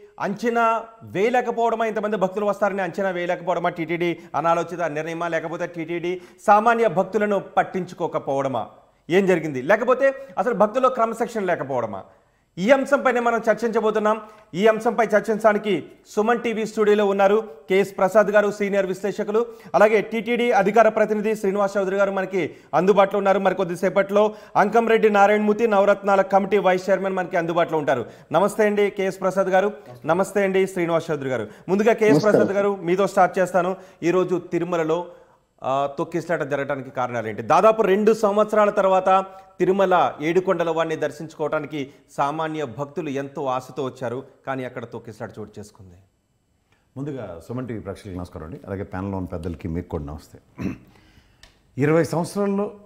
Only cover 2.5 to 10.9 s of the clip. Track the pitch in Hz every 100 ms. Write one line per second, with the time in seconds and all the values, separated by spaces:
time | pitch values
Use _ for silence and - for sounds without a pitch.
2.5 | 196 202 196 180 196 190 175 175 170 170
3.5 | 175 175 170 160 170 175 160 - 139 165
4.5 | 170 170 175 165 147 156 165 170 165 165
5.5 | 170 175 170 156 170 175 180 - - -
6.5 | 208 226 233 226 160 190 220 208 196 -
7.5 | - 170 190 180 185 160 160 139 135 139
8.5 | 123 - - _ _ - 175 190 175 156
9.5 | 131 135 220 233 254 269 269 - - 202
10.5 | 196 214 247 254